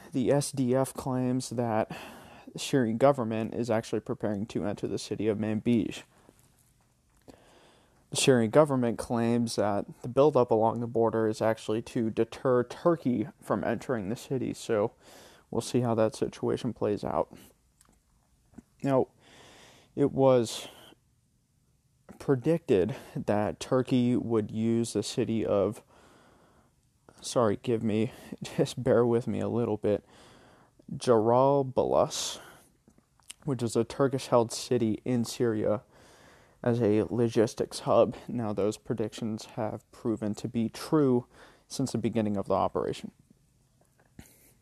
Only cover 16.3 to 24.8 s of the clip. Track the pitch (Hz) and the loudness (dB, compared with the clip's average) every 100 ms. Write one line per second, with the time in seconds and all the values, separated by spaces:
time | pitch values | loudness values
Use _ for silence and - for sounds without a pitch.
16.3 | - 120 113 123 107 107 104 - 78 - | -4 -4 -2 -4 -4 -2 -2 -4 -2 -4
17.3 | - - _ _ _ _ _ _ _ _ | -6 -20 _ _ _ _ _ _ _ _
18.3 | _ _ - - _ 139 135 - _ - | _ _ -20 -20 _ 0 0 0 _ -20
19.3 | - - - - - _ - 143 120 135 | -20 -20 -20 -20 -20 _ 0 0 4 6
20.3 | 127 113 - - - - - _ _ _ | 6 2 -4 -12 -18 -20 -20 _ _ _
21.3 | _ _ _ _ _ _ _ _ - - | _ _ _ _ _ _ _ _ -10 -2
22.3 | 135 135 165 - 107 90 139 - - - | 0 2 0 4 4 4 -2 -10 -8 -2
23.3 | 104 104 78 - 131 127 131 123 123 113 | 0 0 -4 -2 0 2 2 2 0 0
24.3 | 113 104 110 113 117 | -2 -2 -2 0 0